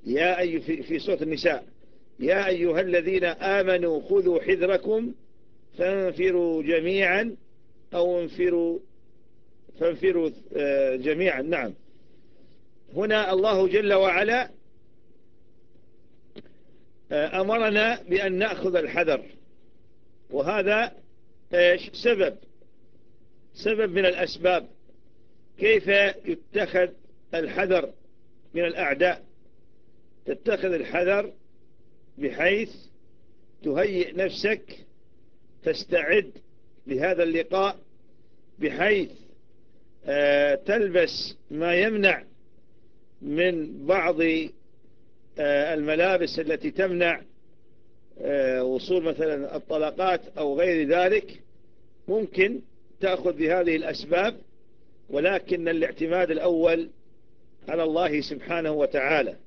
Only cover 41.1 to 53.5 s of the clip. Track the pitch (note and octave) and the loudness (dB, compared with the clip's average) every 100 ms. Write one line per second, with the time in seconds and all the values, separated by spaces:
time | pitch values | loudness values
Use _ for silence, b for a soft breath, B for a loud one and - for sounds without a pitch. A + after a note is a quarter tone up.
41.1 | - - - - D3 E3+ F3 G#3 G#3+ F#3+ | 0 -10 -12 -12 -4 0 2 2 4 2
42.1 | D3 - - - - - - - - - | 2 -4 -20 -20 -20 -20 -20 -20 -20 -20
43.1 | - C#3+ D3 F3+ E3+ D3+ C#3+ C#3 F#3+ E3 | -14 -6 0 2 2 -4 -8 0 2 2
44.1 | D#3+ E3 D#3+ D#3 - - - - - - | 2 2 2 -2 -10 -20 -20 -20 -20 -20
45.1 | - - - D3 C#3+ D3+ D#3+ D3+ D#3 F3 | -20 -16 -4 2 2 2 0 0 2 4
46.1 | F#3 E3+ - D#3 D#3 D#3 - F#3+ F3 E3+ | 4 0 -2 -2 -2 -4 -2 0 2 0
47.1 | D#3+ - - - - - - - - - | 0 -6 -20 -20 -20 -20 -20 -20 -20 -20
48.1 | - - C#3+ C3+ B2+ B2+ C3 - F#3 E3 | -10 -2 0 2 0 0 -2 0 0 0
49.1 | D3 D#3+ D3 C#3+ D#3 - D#3 D#3 - F#3+ | -2 -2 -2 -4 -8 -4 -2 -2 0 0
50.1 | F3 - - D3 C#3 F3+ E3 C#3+ E3+ F#3 | 0 -4 -4 -2 2 2 2 2 4 4
51.1 | G#3 - - - - - - - - - | 2 0 -16 -20 -20 -20 -20 -20 -18 -4
52.1 | G3+ G#3+ - F#3+ B3 - - - - F#3+ | -2 -2 2 2 0 -10 -20 -20 -4 -2
53.1 | F#3 F3+ D3+ D#3 | 0 -2 0 0